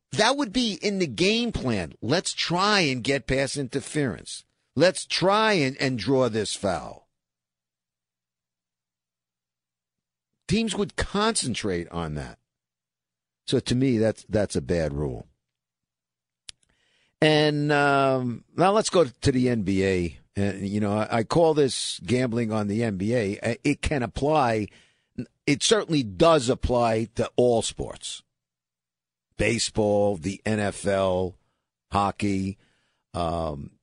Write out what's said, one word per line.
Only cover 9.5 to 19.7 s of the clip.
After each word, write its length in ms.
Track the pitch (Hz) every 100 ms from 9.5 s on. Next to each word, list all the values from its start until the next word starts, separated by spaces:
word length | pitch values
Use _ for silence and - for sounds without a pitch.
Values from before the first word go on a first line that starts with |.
| _ _ _ _ _ _ _ _ _ -
Teams 280 | 208 226 196
would 200 | 196 -
concentrate 920 | - 196 214 220 131 104 104 87 82
on 260 | 85 82 73
that. 220 | 65 - _ _ _ _ _ _ _ _ _ _ -
So 120 | 131
to 160 | - 123
me, 240 | 135 113
that's, 260 | 110 - -
that's 280 | 110 98 90
a 60 |
bad 300 | 69 87 78
rule. 360 | 69 71 57 - _ _ _ _ _ _ _ _ _ _ _ - - _ _ _ _ _ _
And, 500 | 151 151 151 147 147
um, 720 | 147 143 139 135 131 123 117 - -
now 140 | 180
let's 180 | 214 -
go 160 | 185 143
to 260 | - 147
the 180 | 131 123
N 120 | 120
B 240 | 92